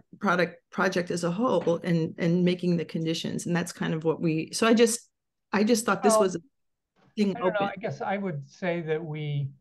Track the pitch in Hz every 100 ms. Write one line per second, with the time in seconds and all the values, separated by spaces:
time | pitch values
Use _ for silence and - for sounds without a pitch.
0 | - - 202 180 170 - _ - 190 185
1 | 175 175 170 175 247 175 175 170 - 165
2 | 160 - 170 175 175 180 180 170 160 -
3 | 160 165 - - - 170 175 - 165 165
4 | 160 147 170 160 - - 226 220 233 220
5 | - _ _ _ _ 202 214 233 - 190
6 | 202 220 190 175 - _ _ _ _ _
7 | _ - 196 180 185 202 196 190 220 -
8 | 214 196 196 147 - - 185 170 156 156
9 | 165 151 151 143 139 -